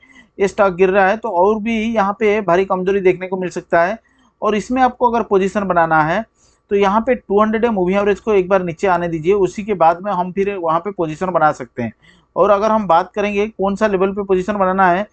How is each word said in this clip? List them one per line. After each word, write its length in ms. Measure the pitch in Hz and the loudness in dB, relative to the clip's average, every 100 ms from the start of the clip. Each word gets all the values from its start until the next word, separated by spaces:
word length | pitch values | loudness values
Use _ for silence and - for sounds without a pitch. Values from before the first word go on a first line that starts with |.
| _ - _ - | _ -20 _ -4
ये 100 | 196 | -2
स्टॉक 260 | - 196 | 0 0
गिर 160 | 175 190 | 2 2
रहा 180 | 196 190 | 4 2
है, 80 | 220 | 0
तो 120 | 233 | -2
और 300 | 175 190 220 | 0 2 0
भी 180 | 214 226 | -2 -2
यहाँ 280 | 220 226 196 | -2 -2 -2
पे 260 | 208 214 208 | 0 0 0
भारी 220 | 196 175 | 2 0
कमजोरी 360 | 196 185 185 202 | 0 -2 -2 0
देखने 260 | 185 170 185 | 2 0 -2
को 80 | 190 | -6
मिल 140 | 180 | -6
सकता 320 | 180 - 170 | -8 -2 2
है। 160 | 170 226 _ _ _ _ | 2 -2 _ _ _ _
और 120 | 202 | -2
इसमें 280 | 208 - 254 | -2 -2 0
आपको 280 | 254 254 196 | 0 2 0
अगर 120 | 233 | 0
पोजीशन 400 | 208 196 190 208 | 0 0 0 -2
बनाना 380 | 196 175 165 160 | 0 2 2 2
है, 200 | 151 185 226 _ _ _ - | 2 -2 -6 _ _ _ -4
तो 60 | 202 | 0
यहाँ 240 | 196 208 | 2 2
पे 140 | 226 | 0
टू 260 | 247 - 202 | -2 0 2
हंड्रेड 220 | 214 220 | 2 2
डे 60 | 240 | 0
मूविंग 280 | 202 180 196 | 0 0 0
एवरेज 220 | 208 190 | 0 0
को 120 | - | 0
एक 140 | 202 180 | 0 2
बार 140 | 190 | 0
नीचे 220 | 180 160 196 | -2 -2 0
आने 200 | 175 175 | 0 -2
दीजिए, 240 | 165 156 | -4 0
उसी 300 | 208 180 196 | 0 0 -2
के 100 | 202 190 | -6 0
बाद 240 | 165 170 | 2 2
में 100 | 208 | -2
हम 200 | 180 180 | -4 -4
फिर 220 | 180 196 | -4 -4
वहाँ 240 | 202 165 165 | -4 -2 -2
पे 100 | 208 | -4
पोजीशन 380 | 196 165 151 185 | -4 -4 -4 -4
बना 200 | 170 156 | 0 0
सकते 300 | 139 127 - | 0 -8 -8
हैं। 100 | 113 - _ _ _ - | -8 -10 _ _ _ 0
और 140 | 196 | 2
अगर 200 | 202 214 | 4 2
हम 160 | 220 196 | 0 2
बात 260 | 170 185 | 0 0
करेंगे 320 | - 202 202 214 | -4 -2 -2 -4
कौन 280 | - 190 196 | -2 -4 -2
सा 100 | 214 | -2
लेवल 260 | 190 196 | 0 -2
पे 100 | 196 | -2
पोजीशन 320 | 196 185 185 208 | -2 -2 -2 -2
बनाना 300 | 185 190 185 | 0 2 2
है, 200 | 175 208 | 2 -4